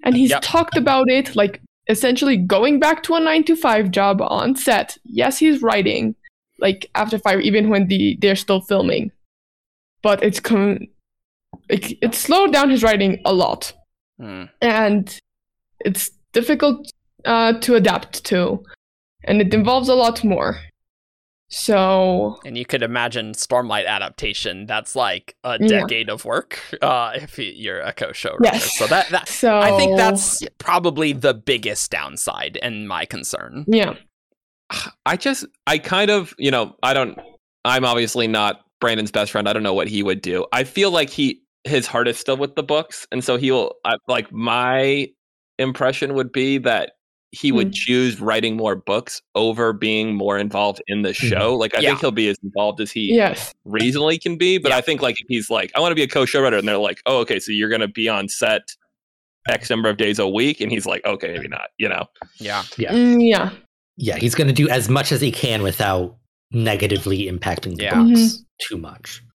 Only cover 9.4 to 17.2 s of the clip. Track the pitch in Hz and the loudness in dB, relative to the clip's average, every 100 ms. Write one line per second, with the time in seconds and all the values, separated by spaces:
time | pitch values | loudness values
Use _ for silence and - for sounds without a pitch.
9.4 | _ _ _ _ _ _ 214 196 214 190 | _ _ _ _ _ _ 0 2 2 0
10.4 | - 220 202 - - _ _ _ _ _ | 0 2 2 -2 -8 _ _ _ _ _
11.4 | _ - _ - - - 233 - - 349 | _ -20 _ -2 -2 -4 -4 -2 2 4
12.4 | 392 277 277 262 220 208 196 - - 190 | 4 4 4 4 4 4 2 0 0 0
13.4 | - - - - _ _ _ _ 110 92 | 0 -2 -8 -14 _ _ _ _ -14 -14
14.4 | 92 _ 240 220 214 208 196 - _ _ | -16 _ 0 2 2 2 -2 -10 _ _
15.4 | _ _ _ _ 208 190 - _ _ 233 | _ _ _ _ -4 -4 -6 _ _ -2
16.4 | 233 294 294 262 - - _ _ | 0 2 2 0 -8 -20 _ _